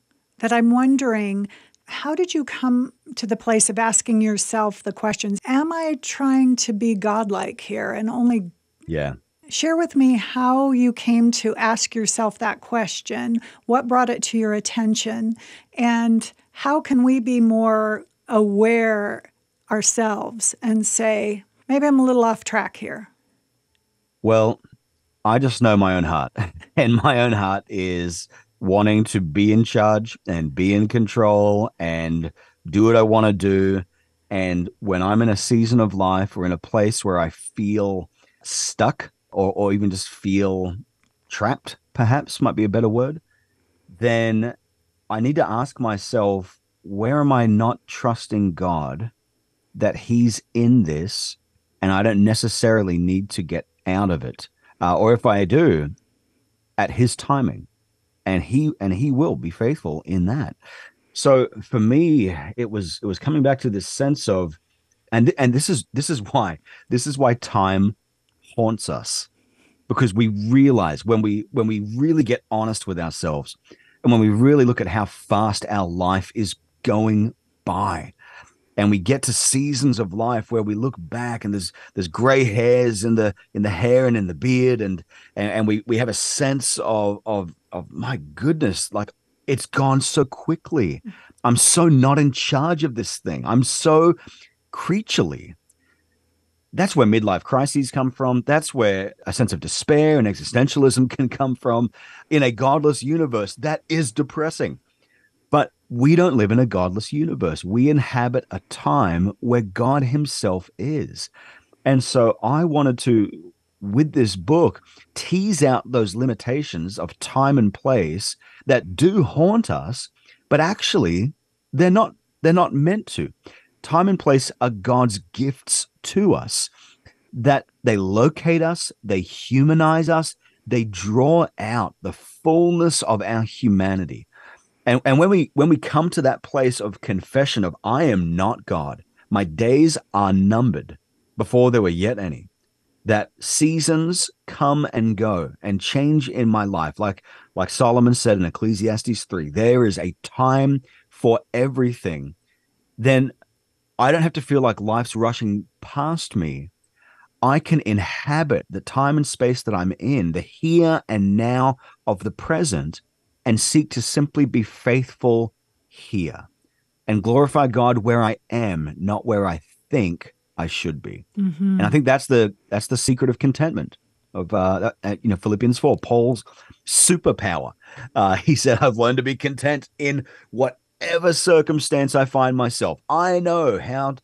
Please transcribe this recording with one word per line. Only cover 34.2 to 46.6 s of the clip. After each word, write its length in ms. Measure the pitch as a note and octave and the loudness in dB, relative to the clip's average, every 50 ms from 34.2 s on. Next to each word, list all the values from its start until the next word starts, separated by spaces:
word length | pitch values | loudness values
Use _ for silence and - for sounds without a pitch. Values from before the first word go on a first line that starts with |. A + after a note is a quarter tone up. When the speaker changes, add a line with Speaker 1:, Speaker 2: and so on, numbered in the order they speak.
| _ - | _ -8
Speaker 2:
And 400 | G2+ F#2+ F#2 F2+ F2+ F2 F2 - - - | -6 -4 -4 -2 -2 -4 -4 -6 -10 -10
when 220 | A2 G2+ F#2 F2+ | -6 -4 -2 -2
I'm 180 | F#2 G2 G#2 A2+ | 0 0 2 2
in 80 | A#2 A2+ | 2 2
a 80 | G2+ | 0
season 420 | - - - A#2+ A2+ A#2 A2+ B2 A#2+ | -2 0 0 0 2 2 2 2 2
of 140 | A2 G2 | 2 2
life 440 | G2 G2 F#2+ F#2 F#2 F#2+ G2 - - | 0 0 0 0 0 0 -2 -4 -4
or 100 | G2+ F2+ | -6 -4
in 60 | F2+ | -4
a 60 | F2 D#2+ | -4 -6
place 460 | - - - A2 G#2 G#2+ A2 - - | -6 -2 0 2 2 2 0 -2 -2
where 140 | G2 F2+ F2 | -2 0 0
I 100 | E2 E2+ | 0 -2
feel 800 | - - - - - A#2+ G#2+ G2+ G#2 G#2+ G2+ G2 F#2+ F#2 E2 - _ _ _ _ _ _ | -4 -12 -20 -14 -8 -6 -4 -2 -2 -2 -2 -2 -4 -6 -8 -12 _ _ _ _ _ _
stuck 720 | - - - - - - - - G#2+ C3 - - - - _ _ _ _ | -14 -10 -8 -8 -8 -6 -2 0 0 0 0 -4 -10 -18 _ _ _ _
or, 220 | - F#2+ F#2+ F#2+ | -4 -2 -2 0
or 200 | - G2 G2+ G2+ G2+ | 0 0 0 0 2
even 160 | G2+ G#2 G2 | 0 0 0
just 180 | F2+ F#2+ - - | -2 -4 -8 -12
feel 640 | - - - G2 G2 G2 G2 G2 F#2+ F#2+ F#2 F2+ F2+ A2 - _ _ _ _ _ _ _ _ - | -12 -8 -4 0 0 0 0 0 -2 -2 -4 -6 -8 -10 -14 _ _ _ _ _ _ _ _ -12
trapped, 480 | - - G#2+ A2+ C#3 - - - - _ _ _ | -6 -4 -2 -2 -2 -4 -8 -18 -20 _ _ _
perhaps 480 | - - A#2 A2 C3 D3 - - - - | -2 0 2 2 2 0 -2 -6 -4 -2
might 160 | C3 A2+ - | -2 0 0
be 80 | - A2 | 0 0
a 40 | G2+ | 0
better 180 | F#2+ A2+ A2+ G#2+ | 0 0 0 0
word, 320 | G#2+ A#2+ B2+ C#3+ D#3 D#3+ _ _ _ _ _ _ _ _ _ _ _ _ _ _ F#2+ F2 | 0 0 -2 -2 -4 -10 _ _ _ _ _ _ _ _ _ _ _ _ _ _ -8 -4
then 560 | A#2 A#2+ A#2 A2+ A2+ A2+ A2 A2 A2+ A#2+ - _ _ _ _ _ _ _ _ _ _ - | -2 0 0 0 0 0 0 0 -2 -4 -8 _ _ _ _ _ _ _ _ _ _ -8
I 100 | G#2 A2 | -4 -2
need 160 | A#2 C3+ D3 | -2 0 0
to 120 | E3 C#3 E2 | 0 0 -2
ask 300 | A2 A#2 B2+ - - - | -2 -4 -4 -6 -6 -6
myself, 800 | B2 A2 G#2 F#2+ - - B2+ A2+ G#2 G2+ G2 F#2+ F#2 - _ _ | -4 -4 -4 -4 -6 -4 -2 0 2 2 0 -2 -4 -10 _ _